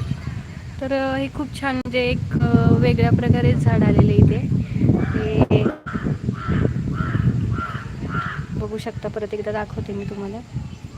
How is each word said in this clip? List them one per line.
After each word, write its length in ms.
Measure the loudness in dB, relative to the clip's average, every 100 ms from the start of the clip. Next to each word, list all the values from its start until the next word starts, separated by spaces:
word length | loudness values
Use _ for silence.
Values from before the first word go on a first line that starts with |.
| -6 -6 -8 -10 -10 -12 -12 -8
तर, 120 | -4
अ, 220 | -2 0 -2
हे 120 | -4
खूप 340 | -6 -6 -4
छान, 140 | -4 -4
म्हणजे 240 | -2 0
एक, 380 | 0 0 0 0
अ, 300 | 4 6 6
वेगळ्या 380 | 4 4 4 4
प्रकारे 440 | 4 4 4 4
झाड 300 | 4 4 4
आलेलं 280 | 6 6 6
आहे 100 | 6
इथे. 160 | 6 4 0 -2 -2 0 2 2
हे 680 | 2 -2 0 2 4 4 2 -2 -8 -6 -4 -4 -4 -4 -2 0 0 -2 -4 -4 -2 0 0 0 -2 -4 -6 -8 -10 -10 -8 -6 -6 -8 -8 -6
बघू 180 | -6 -6
शकता, 300 | -8 -8 -8
परत 260 | -8 -6
एकदा 180 | -6 -6
दाखवते 420 | -6 -6 -8 -8
मी 120 | -8 -8
तुम्हाला. 320 | -8 -10 -10 -10 -10 -10 -14 -16